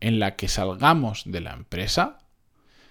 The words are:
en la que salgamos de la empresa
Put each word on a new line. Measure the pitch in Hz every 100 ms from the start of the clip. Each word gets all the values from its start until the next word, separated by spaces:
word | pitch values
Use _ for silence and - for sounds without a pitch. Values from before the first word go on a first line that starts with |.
en | 113 113
la | 98 -
que | 95
salgamos | - 95 92 143 165 117 101 -
de | 90
la | 82
empresa | - - 87 98 - 190 - _ _ _ _ _ _ -